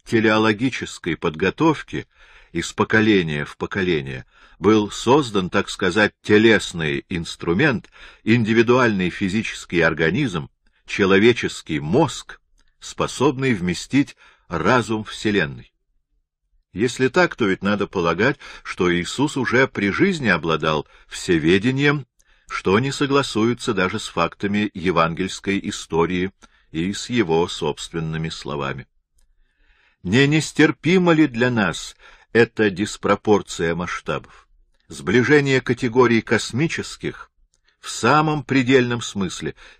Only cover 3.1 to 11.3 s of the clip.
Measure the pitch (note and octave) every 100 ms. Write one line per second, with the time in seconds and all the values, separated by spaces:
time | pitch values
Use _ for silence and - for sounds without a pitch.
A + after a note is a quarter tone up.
3.1 | G2+ E2 D2 C#2+ - F2+ G2 F2+ D#2 C2+
4.1 | C2 - _ - - F#2+ A2 G#2 - A2+
5.1 | C#3+ B2 G2+ F2+ G2+ - - F#2 F#2+ G#2
6.1 | - - G#2+ A2+ G2+ - F2 D#2 C#2 -
7.1 | F2 E2+ - D#2+ F2 D3+ G#2+ - - -
8.1 | - - A#2+ G#2+ A2+ A2+ B2+ A#2+ G2+ F2+
9.1 | - G2 G#2+ G2+ - - F2 E2 D#2 D#2+
10.1 | G#2 C#3 F2 C2+ _ _ _ - - F#2+
11.1 | F#2+ A2+